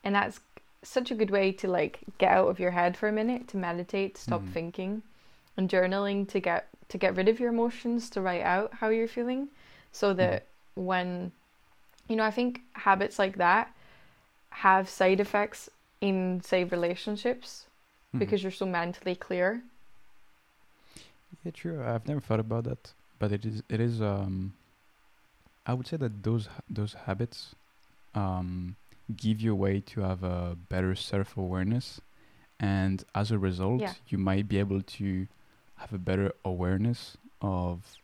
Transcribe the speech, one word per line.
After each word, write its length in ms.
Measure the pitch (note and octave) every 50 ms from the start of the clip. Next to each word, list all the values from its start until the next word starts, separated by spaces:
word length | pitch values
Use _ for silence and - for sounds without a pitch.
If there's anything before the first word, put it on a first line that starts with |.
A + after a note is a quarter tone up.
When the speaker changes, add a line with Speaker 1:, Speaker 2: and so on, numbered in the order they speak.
| -
Speaker 1:
And 120 | G3+ G3+
that's 240 | G3+ G3+ - - - - _ - - - - - _ -
such 280 | - - B3+ B3 -
a 40 | B3+
good 160 | G#3+ A3 G3
way 200 | G3 G3+ F#3+ F#3+ F#3+
to, 140 | - -
like, 320 | F#3 F3+ E3+ D#3 - - - - - -
get 140 | - F#3+ F#3
out 160 | G3 F#3+ F#3+
of 120 | - F#3 F3+
your 120 | F#3 F3+
head 240 | F3 F3 F3 F3 F3+
for 120 | - - G#3+
a 20 |
minute, 360 | G#3+ G#3+ A3 A#3+ B3+ B3 B3 -
to 80 | -
meditate, 580 | G3 F3+ F3 E3+ F3 F3+ - - G3 G3 F#3+ -
to 60 | -
stop 200 | - - A3+ -
Speaker 2:
Mm-hmm. 100 | G2 F#2 F#2+
Speaker 1:
thinking, 480 | E3 E3 E3+ - - F#3 F#3+ G#3 A3 - - - - - - - - _ - -
and 120 | - F#3+ F3+
journaling 580 | - F#3 F#3 F3+ F#3+ G3 G3+ G3+ G3+ G3+ G3 G3
to 100 | - G3
get, 280 | F3+ F3 E3+ - - - - _ - -
to 80 | -
get 180 | F#3 G3+ F#3 F3+
rid 120 | F#3 F#3
of 120 | G#3 A3+ A#3
your 100 | B3 A#3+
emotions, 600 | A#3 A#3 A#3 A#3+ A#3 - - A#3 A#3+ A#3+ A3+ -
to 100 | - G3+
write 220 | F#3 F#3 F3 F3 -
out 320 | F3 F3+ F#3+ G#3+ A3+ -
how 140 | - A3+ A3
you're 180 | A3 A3+ A3+
feeling, 420 | A3+ - B3 A#3 B3 B3+ C4 C#4 C#4+ - - - - - - - _
so 220 | - - - G3+ F#3+
that 300 | F3+ F#3 F3+ F3+ - -
Speaker 2:
Mm-hmm. 420 | - - _ _ - - G3 F#3
Speaker 1:
when, 460 | F3+ F#3+ F3+ F3+ F3+ F3+ F3+ F3+ F3+ - _ _ _ _ _ _ _ _ _ - - _ - -
you 80 | - A3
know, 80 | A3 A3
I 80 | G#3+
think 300 | G#3 A#3+ B3 B3 B3 - - - _
habits 440 | - - G#3 G3 F#3+ G3+ G3+ -
like 200 | - G3 F#3+ G3
that 360 | G3 F3 F3 F#3 A3 - - - - - - - - - - - _ _ _ _ _ _ _
have 380 | - - - G3 F#3+ F#3+ F#3+ F#3+
side 300 | - - F#3+ F#3 G3 G3
effects 500 | G3+ G3+ - G#3 G#3 G#3 - - - - _ _ _ _ _ _
in, 400 | G3+ G3 F#3+ F#3+ F#3 F#3 F#3 F3+ -
say, 200 | - G3 F#3 F3+
relationships, 1000 | F3+ F3+ F3 F3 E3+ F3+ - - G#3+ G#3 G#3 - B3 B3+ B3 - - - - - _ _ _ _ _ _ _ _ _
Speaker 2:
Mm-hmm. 100 | - B2+
Speaker 1:
because 240 | G#2 - G#3 G3 F#3+
you're 80 | F#3+
so 140 | F#3 - G3
mentally 480 | F#3+ F3+ E3+ E3+ F3 F3+ - - F#3 F3+
clear. 460 | F3+ - - F#3 F3+ F3+ F#3+ A3 A#3+ B3 - - - - - - - - - - - - - _ _ _ _ _ _ - _ _ _ _ - - - - - _ _ _ _ F3 - -
Speaker 2:
Yeah, 80 | E3+
true. 320 | D#3+ - - E3+ E3 D3 B2
I've 240 | A#2+ A#2 A2+ A2
never 140 | - D3 C#3+
thought 180 | - - A2 A2
about 240 | A2 A2+ A2+ A2+ A#2
that, 280 | B2 B2 - - - - _ - _ _ -
but 120 | G#2+ G#2
it 140 | G#2 G2 G#2+
is, 160 | A2 A2 G#2+ - _
it 100 | A2+ A2
is, 220 | A#2 A#2+ A#2 A2
um, 520 | A2 G#2 G2+ G2 G2 F#2+ F#2+ F#2 F#2 F#2+ F#2+ _ _ _ _ _ _ - _ _ _ - - _ _ _ _ _ _ - _ _ _
I 80 | - B2
would 140 | B2+ B2
say 100 | - E3+
that 260 | D#3+ C3+ A2+ G#2 G2+ F#2+
those 240 | A2 A#2 A#2 G#2
ha-, 140 | - - - - -
those 240 | - G#2 G#2 G#2 - - -
habits, 500 | - F#2+ G2 A#2+ - - - - - - _ _ _ _ _ _ _ _ - - - -
um, 640 | G#2+ G2+ F#2+ F#2 F#2 F2+ F2+ F2+ F2+ F2+ F2+ F#2+ - - - - - - - A2
give 240 | - - A2 A2 G#2+
you 100 | A2+ A2+
a 40 | G#2
way 240 | F#2+ G2 G2 G2 G2+
to 200 | - - - G#2+
have 220 | G2 F#2 F#2 F2+ F#2
a 320 | F2+ F2+ F2+ F2 F2 F2 E2+ F2 -
better 260 | F#2 F#2 F#2 F#2 F#2+
self-awareness, 1040 | - - - - G2 F#2+ - - G#2 F#2+ F2+ F#2 F2+ F#2 G2+ A#2 B2 - - - - - - - - - - - - - _ _ _
and 440 | G#2+ G2 G2 G2 F#2+ F#2+ F#2+ - - - _
as 180 | G2 G#2 G#2
a 60 | A2+
result, 440 | G2+ F#2+ F#2+ F2+ F2+ F#2 G2 A#2+ B2+
Speaker 1:
Yeah. 120 | G#3+ F#3 - - -
Speaker 2:
you 100 | - -
might 300 | G2 F#2+ F#2+ F#2+ G2 G#2
be 100 | G2+ G#2 G2
able 220 | G2+ G2 G2 G2
to 460 | G2 - - - G2+ G2 F#2 F#2 F#2+ - - - - _ _ _ _ - -
have 140 | - - - G#2
a 40 |
better 340 | F#2+ F2+ F2+ F#2+ F#2+ G2 G2 - _ -
awareness 720 | F#2+ F#2 F2 F2+ F2+ F#2+ F#2+ G#2+ A#2 A#2+ - - - - - _ - - -
of 560 | - G2+ F#2+ F2+ F2+ F2 F2 F2 F#2+ - - -